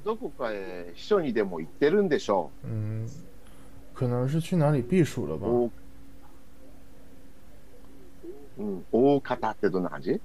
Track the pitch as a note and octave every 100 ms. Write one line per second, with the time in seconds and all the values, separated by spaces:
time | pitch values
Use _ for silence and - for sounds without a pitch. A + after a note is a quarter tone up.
0 | E3 A3 G#3 - A#2+ G#2 F#2+ F2+ F2 E2+
1 | - G3+ D3+ A2+ F#2+ E2+ D#2+ - C#3+ G#3
2 | G3 C3 - G2 D2+ - A#2 A2 G#2+ A2
3 | A2+ - - - - - - - - -
4 | B2+ B2 B2+ D#3+ D#3+ F3+ D3 D3 A#2 F#3
5 | C#3+ - D#2 D#2 G#2 A#2+ A#2+ - - -
6 | - - - - - - - - - -
7 | - - - - - - - - - -
8 | - - E3 - - - G#3 F#3 - A2
9 | C#3 C#3+ - B2 A2 - G2 F2+ E2+ D2+
10 | D#2 F3